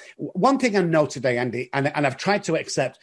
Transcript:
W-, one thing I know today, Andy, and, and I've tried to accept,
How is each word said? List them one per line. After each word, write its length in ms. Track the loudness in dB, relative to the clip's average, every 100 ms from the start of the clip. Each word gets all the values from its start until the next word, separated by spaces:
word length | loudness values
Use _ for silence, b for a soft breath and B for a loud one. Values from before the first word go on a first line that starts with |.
| B B
W-, 140 | -8
one 240 | 0 2 4
thing 180 | 2 2
I 60 |
know 240 | 4 4 2
today, 320 | 0 -2 0
Andy, 320 | -2 -4 -4
and, 220 | -2 -2 0
and 120 | -2
I've 100 | -2
tried 260 | -2 -2 0
to 100 | -4
accept, 420 | -2 -4 -4 -6